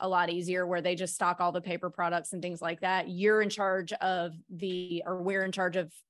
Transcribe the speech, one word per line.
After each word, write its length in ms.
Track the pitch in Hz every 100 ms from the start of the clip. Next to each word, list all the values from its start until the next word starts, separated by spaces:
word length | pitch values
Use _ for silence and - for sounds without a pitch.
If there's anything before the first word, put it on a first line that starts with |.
a 80 | 190
lot 220 | 185 175
easier, 360 | 170 175 180 180
where 160 | 180
they 140 | 170 175
just 180 | 180
stock 260 | - 180 180
all 120 | 175
the 80 | 175
paper 300 | 175 175 180
products 420 | - 175 175 170
and 100 | 185
things 180 | 175 170
like 200 | 170 170
that. 280 | 185 185 170
You're 320 | 180 202 214
in 100 | 208
charge 420 | 214 196 190 170
of 400 | - 185 185 175 165 -
the, 540 | 175 190 180 180 170 175
or 160 | 185
we're 220 | 180 196
in 80 | 190
charge 240 | 190 185 180
of 160 | 165 -